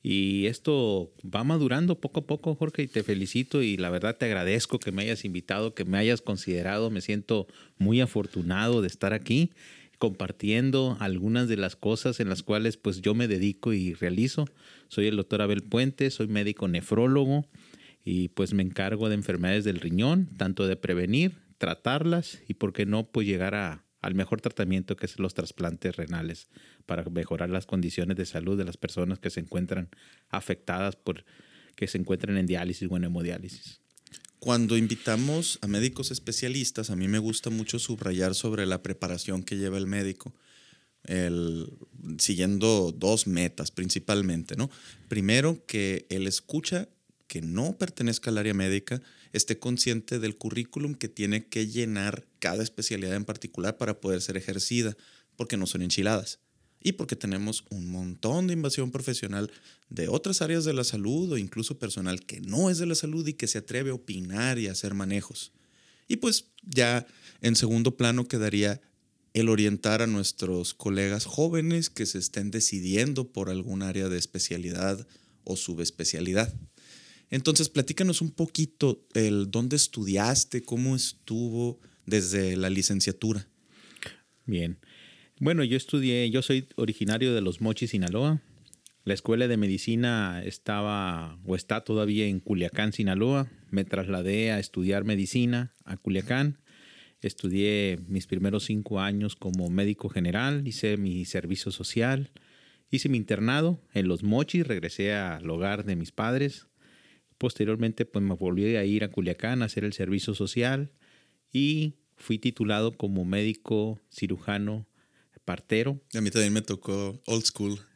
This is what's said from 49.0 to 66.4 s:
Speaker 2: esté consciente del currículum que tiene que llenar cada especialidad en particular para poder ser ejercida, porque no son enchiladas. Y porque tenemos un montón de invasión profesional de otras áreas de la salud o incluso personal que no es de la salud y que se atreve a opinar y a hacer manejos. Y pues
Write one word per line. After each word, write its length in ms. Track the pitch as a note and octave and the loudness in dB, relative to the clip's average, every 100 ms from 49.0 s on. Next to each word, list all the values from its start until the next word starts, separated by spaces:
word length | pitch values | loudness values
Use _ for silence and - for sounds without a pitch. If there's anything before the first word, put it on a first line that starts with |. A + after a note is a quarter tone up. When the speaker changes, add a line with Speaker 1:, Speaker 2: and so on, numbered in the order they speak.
| - - - | -8 -20 -6
Speaker 2:
esté 260 | - - A2+ | -2 0 0
consciente 600 | B2 B2 B2 A#2 - B2 | -2 0 0 0 -2 -4
del 180 | A2 G#2+ | -4 -4
currículum 580 | A2 A2 A#2 C#3+ D3 | -6 -6 -6 -6 -6
que 140 | C#3 G#2+ | -4 -8
tiene 380 | - G#2 G#2+ - | -2 0 0 -2
que 200 | A2 A2 | -4 -2
llenar 580 | A#2 A#2 G#2 G2+ G2+ - _ | -2 -2 -2 -4 -6 -12 _
cada 240 | F2 F#2+ | -2 -2
especialidad 540 | A2 - G#2+ G2+ F#2 G2 | -4 -4 -4 -4 -2 -4
en 80 | |
particular 540 | G#2 G#2 - - F#2 - | -4 -8 -8 -4 -4 -2
para 220 | A2 G2+ | -4 -2
poder 200 | F#2+ F#2 | -2 -2
ser 160 | - F#2+ | -2 -6
ejercida, 600 | - G2 - A#2+ A2 G#2+ - - _ - | -6 -4 -2 0 0 -4 -18 -20 _ -10
porque 200 | A#2 G#2+ | -4 -2
no 100 | F#2 | -2
son 160 | - | -2
enchiladas. 560 | F2+ - G2 A2 - - _ _ _ _ | -2 2 2 2 -2 -12 _ _ _ _
Y 120 | F#3 | -2
porque 240 | F#3+ - - | -2 -4 -4
tenemos 480 | G2+ F#2+ G#2 A2 - | -4 -2 -2 -4 -8
un 200 | G2 F2+ | -8 -6
montón 560 | F2+ F2+ F2 A2 D#3+ F#3 | -6 -6 -4 0 0 0
de 60 | |
invasión 400 | E3+ C#3+ - B2+ | 0 -2 -2 -4
profesional 580 | C3 B2+ A#2+ G2+ G2 G#2+ - - - _ | -4 -4 -4 -4 -4 -4 -8 -20 -20 _
de 180 | - E2 | -4 0
otras 320 | C#3+ G3 F#3+ | 0 0 -2
áreas 240 | D#3+ E3 | 0 0
de 80 | D#3 | 0
la 120 | C3+ | 0
salud 480 | A#2+ G#2+ G2 D3 F#3 | 0 0 0 0 0
o 40 | C3+ | -2
incluso 400 | F#2 A2 A2+ - | -4 -6 -6 -6
personal 460 | G#2+ F#2+ F#2 F#2 | -6 -4 -4 -4
que 160 | - - | -8 -12
no 300 | F#2+ A2+ F#3 | -2 2 4
es 80 | E3+ | 2
de 80 | E3+ | 0
la 80 | |
salud 320 | D#3+ D3+ D#3+ D#3 | 0 -2 -4 -4
y 60 | |
que 160 | D3 A#2 | -4 -4
se 100 | A2 | -4
atreve 320 | - B2 C3+ | -4 -4 -2
a 40 | |
opinar 640 | B2+ - F#2+ F2+ G2+ B2+ B2 | -6 -6 -8 -4 -2 0 0
y 100 | G#2 | -2
a 40 | |
hacer 220 | F#2+ G2+ | -4 -4
manejos. 580 | G2 F#2+ G2+ - - - _ _ _ _ _ _ | -4 -2 -2 -4 -12 -14 _ _ _ _ _ _
Y 100 | - | 0
pues 280 | B3 - | 2 0